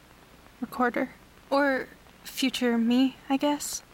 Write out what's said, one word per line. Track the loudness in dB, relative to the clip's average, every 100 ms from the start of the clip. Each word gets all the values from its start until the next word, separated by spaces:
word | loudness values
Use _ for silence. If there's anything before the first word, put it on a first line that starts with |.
| -16 -20 -20 -20 -20 -12
recorder. | -10 -2 -2 -2 -4 -8 -20 -18 -2
Or | 2 2 0 -4 -16 -20 -20
future | -14 -4 -2 0 0 2
me, | 2 4 2 0 -4
I | 0
guess. | 0 -2 -4 -10 -10